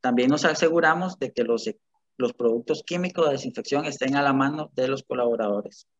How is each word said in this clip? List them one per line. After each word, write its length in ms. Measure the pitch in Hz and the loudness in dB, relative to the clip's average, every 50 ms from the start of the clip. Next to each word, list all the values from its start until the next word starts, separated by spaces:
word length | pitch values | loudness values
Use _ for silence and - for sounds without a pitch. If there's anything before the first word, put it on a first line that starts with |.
También 300 | - 127 120 120 123 131 | 0 2 2 2 4 4
nos 140 | 147 151 - | 2 2 2
aseguramos 720 | 170 156 - 175 165 165 170 165 156 160 175 180 185 180 _ | 0 2 2 2 2 4 4 4 4 2 2 -2 -6 -4 _
de 140 | 139 120 | -8 -6
que 100 | - - | -2 -4
los, 260 | 120 113 117 110 - 113 107 _ _ _ _ _ _ _ _ | 0 0 0 -2 -2 -6 -10 _ _ _ _ _ _ _ _
los 160 | _ 127 120 | _ -4 -4
productos 520 | - _ 120 117 113 120 117 - 156 - - | -2 _ 0 2 2 0 -2 -4 -4 -4 -4
químicos 420 | - 175 175 180 180 - - 165 | -6 -4 -4 -4 -4 0 0 2
de 60 | 147 | 2
desinfección 540 | 139 131 135 127 - - 110 - 143 143 156 | 2 -2 -4 -8 -8 -8 -6 -2 -2 0 0
estén 280 | 156 139 - 131 135 139 | -2 -4 -4 -2 0 0
a 80 | 143 | 2
la 100 | 143 139 | 2 2
mano 380 | 135 135 135 139 151 156 151 - _ | 2 2 2 0 -2 -4 -8 -6 _
de 120 | - 127 | -2 0
los 160 | 127 135 - | 0 -2 -4
colaboradores. 840 | - _ 127 127 120 120 117 113 113 104 101 104 101 - - - - _ _ _ | -6 _ -2 0 0 0 2 0 0 0 -2 -2 -4 -8 -16 -20 -20 _ _ _